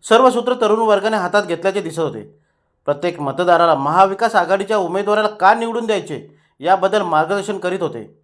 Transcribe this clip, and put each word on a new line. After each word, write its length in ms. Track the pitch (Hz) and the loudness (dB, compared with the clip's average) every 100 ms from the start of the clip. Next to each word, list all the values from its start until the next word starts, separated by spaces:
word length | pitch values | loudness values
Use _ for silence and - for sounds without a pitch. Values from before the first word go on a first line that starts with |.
| - | 4
सर्व 200 | 226 262 | 4 4
सूत्र 240 | 233 247 247 | 2 -2 -2
तरुण 180 | 220 214 | 0 2
वर्गाने 380 | 220 202 202 214 | 2 2 2 -2
हातात 260 | 175 202 | 0 -2
घेतल्याचे 380 | 185 170 180 196 | -2 -2 -2 -4
दिसत 180 | 165 156 | -6 -4
होते. 220 | 156 113 104 _ _ _ _ _ - | -4 -6 -16 _ _ _ _ _ -6
प्रत्येक 320 | 147 175 170 | -2 -2 -4
मतदाराला 540 | 143 131 180 170 170 147 | -6 -2 2 4 4 2
महाविकास 600 | 139 165 196 190 226 220 | 0 4 4 4 0 0
आघाडीच्या 420 | 170 190 190 214 | 0 -2 0 -2
उमेदवाराला 500 | 175 185 202 214 214 | -2 -4 0 0 0
का 240 | 214 190 | 2 4
निवडून 320 | 226 233 226 233 | 4 0 -6 -2
द्यायचे 340 | 208 151 139 - _ _ _ | -4 -4 -12 -12 _ _ _
याबद्दल 400 | 147 190 190 214 | 0 0 2 0
मार्गदर्शन 560 | 185 156 165 196 196 196 | 0 0 0 -2 -4 -6
करीत 240 | 180 185 | -4 -4
होते. 240 | 165 120 104 _ | -6 -8 -16 _